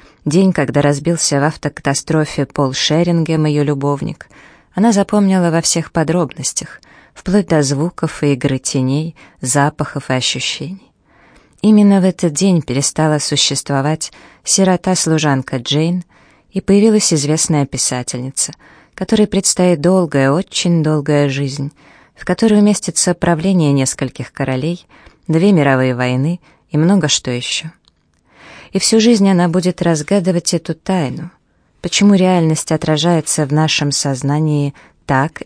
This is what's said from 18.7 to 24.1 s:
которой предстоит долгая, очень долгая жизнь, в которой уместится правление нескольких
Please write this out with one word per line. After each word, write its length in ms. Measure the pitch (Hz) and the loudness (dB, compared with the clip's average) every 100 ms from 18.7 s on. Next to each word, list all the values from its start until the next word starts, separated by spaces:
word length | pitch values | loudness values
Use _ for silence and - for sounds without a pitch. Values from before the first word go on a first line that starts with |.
| - _ | -20 _
которой 320 | - 185 214 208 | -12 -2 0 2
предстоит 540 | 190 - - 180 165 | 0 -2 0 2 2
долгая, 500 | 170 190 165 143 135 | 2 2 2 0 2
очень 540 | 156 190 - 180 170 | 0 -2 -4 0 2
долгая 440 | 151 151 147 147 143 | 2 0 0 0 0
жизнь, 440 | 135 139 139 139 _ _ - _ | -2 -6 -6 -8 _ _ -20 _
в 100 | _ | _
которой 360 | - 180 226 208 | -6 0 2 4
уместится 540 | 208 202 - - - | 4 2 -2 -2 -2
правление 580 | 175 175 160 185 185 151 | 0 0 0 2 2 2
нескольких 600 | 139 131 - 131 | 2 0 -4 -8